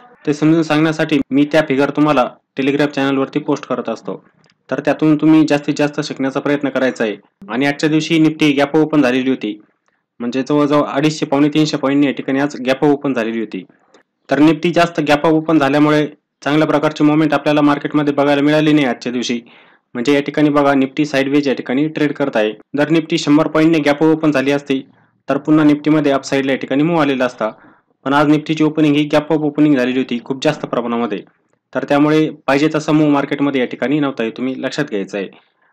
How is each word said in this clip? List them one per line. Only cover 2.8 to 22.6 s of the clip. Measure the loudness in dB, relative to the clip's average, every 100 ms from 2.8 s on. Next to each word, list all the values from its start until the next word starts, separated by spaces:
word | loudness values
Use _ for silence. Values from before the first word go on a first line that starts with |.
| 0
चॅनलवरती | 0 0 0 -2 -4
पोस्ट | -4 -4 -4
करत | -6 -6
असतो. | -8 -10 -14 _ _ _ _ -8
तर | -4
त्यातून | -2 0 2 2
तुम्ही | 4 4 4
जास्तीत | 0 -2 -2
जास्त | -2 -4
शिकण्याचा | -8 -6 -6 -4
प्रयत्न | -2 -2 -2
करायचा | -2 -2 -2
आहे. | -4 -6 _ _ -10
आणि | -4 -2
आजच्या | -2 0
दिवशी | 0 0 2
निफ्टी | 2 2 0
गॅप | 2 0 0
ओपन | 2 2
झालेली | 2 0 -2
होती, | -4 -6 -10 _ _ _ _ _ -12
म्हणजे | -6 -6
जवळजवळ | -2 0 2 0
अडीचशे, | 0 -2 -2 -2 -2
पावणे | 0 2
तीनशे | 2 0 -2
पॉईंटनी | 0 0 0
या |
ठिकाणी | -2 -4 -2
आज | -4 -4 -4
गॅप | 0
ओपन | 0 0 -2
झालेली | -4 -4 -4
होती. | -8 -10 -14 _ _ _ _ _ -4
तर | 2
निफ्टी | 4 2 0
जास्त | 0 0 -2
गॅप | 0 2 2
ओपन | 2 2 2
झाल्यामुळे | 2 2 4 2 0 -8 _ _
चांगल्या | -2 0 2
प्रकारची | 0 0 2
मोमेंट | 2 4 2
आपल्याला | 0 0 2
मार्केटमध्ये | 2 0 -2 -2 0
बघायला | 0 2 2
मिळाली | 2 2 2
नाही | 2 0
आजच्या | -4 -6
दिवशी. | -6 -4 -6 -10 -20 _ _ _
म्हणजे | -4 0
या | 0
ठिकाणी | 0 0 2
बघा, | 2 2
निफ्टी | 2 0 -2 -2
साइडवेज | -2 0 0 0
या |
ठिकाणी | -4 -4 -2 -2
ट्रेड | -2 -4
करत | -2 -2 -2
आहे. | -2 -4